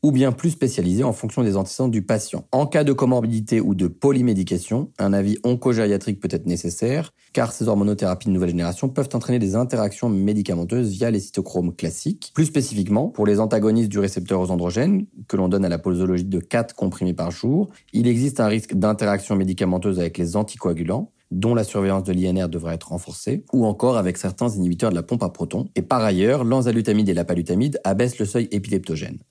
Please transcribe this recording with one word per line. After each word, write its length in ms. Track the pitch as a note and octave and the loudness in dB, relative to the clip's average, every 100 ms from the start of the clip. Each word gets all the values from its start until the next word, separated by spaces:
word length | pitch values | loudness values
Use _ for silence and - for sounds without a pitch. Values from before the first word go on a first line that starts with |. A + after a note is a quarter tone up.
ou 100 | D3+ | 4
bien 200 | C3 C3+ | 4 2
plus 180 | A#2+ E3+ | 2 -2
spécialisé 520 | D#3+ B2+ - F2+ F#2+ | 0 -2 0 0 2
en 100 | C3+ | 0
fonction 300 | A2 A2+ - | -2 -4 0
des 140 | A#2 G2 | 0 0
antécédents 320 | F#2+ - B2+ | -2 -2 0
du 140 | A2+ | 0
patient. 440 | F#2+ A2 - E2+ - | 0 -2 -2 -10 -2
En 140 | B2+ D3 | 0 2
cas 180 | D3+ | 2
de 80 | C#3+ | 2
comorbidité 680 | C3+ B2+ B2+ A2+ A2+ G#2+ A2+ | 2 2 2 2 -2 0 0
ou 140 | G#2 | 2
de 120 | F#2+ F2+ | 0 0
polymédication, 1040 | - C#3 C3+ B2 G2 F2+ F2 - A#2 C#3+ - | 2 2 4 2 2 0 -2 -2 -4 -4 -2
un 140 | G2+ | 0
avis 240 | G2 G2 G#2+ | 2 2 0
oncogériatrique 760 | B2 B2 C3 A#2 G#2+ G2 G#2 G2 | 0 0 2 2 2 0 -2 -4
peut 80 | F2+ | -2
être 160 | F2+ - | -2 -2
nécessaire, 680 | F2 F2 E2+ A2+ C#3+ D#3+ _ _ | -2 -4 -2 -2 0 -4 _ _
car 200 | - A#2 | -2 -2
ces 160 | - A2 | 0 0
hormonothérapies 600 | G#2 G2+ G2+ G2 F2+ - | 2 2 2 0 -2 0
de 40 | |
nouvelle 180 | F#2 F2+ | 0 2
génération 380 | F2 E2+ F2+ C3+ | 0 -2 -2 -4
peuvent 220 | C3 C3 | -2 -2
entraîner 260 | B2+ - B2 | -4 0 0
des 180 | G2+ G2+ | 2 0
interactions 520 | B2+ A#2+ G#2 - A#2+ | 0 0 -2 -2 -2
médicamenteuses 800 | G2 G2+ G#2 G2+ F2 E2+ A#2 A#2 | 2 2 0 0 -2 -2 0 0
via 200 | F#2+ A#2 | 0 0
les 100 | G#2+ | 0
cytochromes 540 | - - F#2 F2+ F2 | -2 -6 -4 -2 -2
classiques. 580 | F2 E2 E2 D3+ G3+ - | -2 -6 -4 -6 -6 -6
Plus 120 | - D#3 | 0 0
spécifiquement, 640 | D3+ B2 G#2 F2+ G#2 E3 | 0 -2 -2 0 0 0
pour 180 | - G#2 | 0 2
les 140 | G#2 | 4
antagonistes 500 | A2 A2 G#2+ A2 A2 | 2 2 4 4 2
du 80 | G2+ | 0
récepteur 420 | G2 F#2+ F2+ F#2+ | 0 -2 -2 0
aux 100 | F2+ | 0
androgènes, 560 | F2+ F2 F#2+ D#3 F#2+ - - G#2+ | 0 0 0 2 2 0 -12 -6
que 80 | G2 | -2
l'on 120 | F#2 | 2
donne 160 | G2 | 2
à 60 | F#2+ | 0
la 80 | E2+ | 0
posologie 460 | F#2+ F2 F#2 F2+ | -2 0 2 0
de 160 | F#2 F#2+ | 0 -4
quatre 340 | - A#2 A#2 | -2 -2 -2
comprimés 400 | - G2 - F#2 | -2 -4 -2 -2
par 160 | F2 E2+ | -2 -4
jour, 380 | F2 A2+ D#3 G#3 - _ | -4 0 0 0 -6 _
il 140 | - A#2+ | 2 2
existe 340 | A#2 C#3 C3+ | 4 0 2
un 60 | A2 | 2
risque 280 | A2 - | 2 0
d'interaction 640 | F#2+ G#2+ G#2 G#2 G2+ - G2+ | 0 2 2 0 0 0 0
médicamenteuse 640 | F#2+ F#2 F#2+ F2+ G2+ F2+ | 0 0 0 0 0 0
avec 160 | E2+ D#2+ | -2 -2
les 180 | F2 F#2+ | -2 -2
anticoagulants, 760 | G#2 - F#2 E2 E2 A2 G#3+ _ _ | -4 -4 -4 -2 -2 -2 -4 _ _
dont 240 | F2+ A2 | -2 2
la 80 | A#2+ | 2
surveillance 400 | G#2 G#2 G2 G2 | 0 0 0 0
de 100 | F#2 | 0
l'I 120 | F2+ | 0
N 180 | F#2 F#2 | 2 0
R 60 | F2+ | 0
devrait 260 | E2 E2 | -4 -6
être 140 | E2 - | -8 -6
renforcée, 560 | F2+ - - - D3 - | -10 -10 -10 -4 -4 0
ou 140 | C3+ A2+ | 2 2
encore 320 | G#2 B2 A#2+ | 2 2 2
avec 180 | F#2 F2+ | 0 -2
certains 320 | F#2+ F#2 A#2+ | -6 -2 -2
inhibiteurs 420 | G#2 F2+ E2+ A#2 | 0 0 0 0
de 60 | F2 | 0
la 80 | |
pompe 180 | D#2+ A#2+ | -2 -2
à 60 | F2+ | -2
protons. 400 | - E2 C3 B2+ - | -4 -6 -4 -4 -6
Et 60 | |
par 200 | - B2+ | -2 0
ailleurs, 400 | A2 F#2 G#2 C#3 | 2 2 4 2
l'enzalutamide 680 | A#2 C3 B2 A#2 G#2+ G#2 G#2 | 2 2 2 0 2 2 2
et 60 | |
l'apalutamide 680 | F2 E2+ F2 E2 F2 C#3 C#3+ | 0 0 -2 0 0 0 0
abaissent 340 | F#2 G2 B2 A#2+ | -2 2 0 0
le 60 | |
seuil 240 | G#2 B2 A#2 | -2 -2 -2
épileptogène. 680 | G#2 G2 G2 - D#2+ C#2+ B1+ _ | -4 -2 -4 -2 -6 -6 -12 _